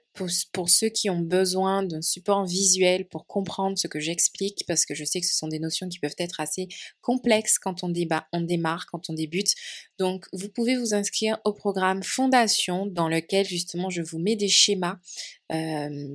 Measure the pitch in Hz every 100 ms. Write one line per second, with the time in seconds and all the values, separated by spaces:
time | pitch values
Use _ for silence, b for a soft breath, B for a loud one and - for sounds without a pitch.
0 | _ - 180 175 - - 175 - 220 220
1 | 202 175 165 185 185 185 190 196 190 160
2 | - 180 208 202 185 185 190 185 180 185
3 | 180 160 - 202 190 - 196 196 165 151
4 | 156 170 - - 196 202 - 170 - 160
5 | 147 180 175 - 160 156 160 - 185 175
6 | 147 - 175 - 151 - 185 B B -
7 | - 247 240 220 214 - 190 175 180 170
8 | 165 160 - 175 170 170 160 170 - 170
9 | - 160 156 175 202 - B B B -
10 | 185 185 - 185 202 - 233 254 233 208
11 | 202 - 214 226 214 208 202 190 185 190
12 | 185 - 262 254 214 - - 180 202 175
13 | 160 165 165 196 190 175 175 175 185 180
14 | 160 165 185 214 196 - - 190 180 190
15 | B B B B - 160 160 156 147 143
16 | 143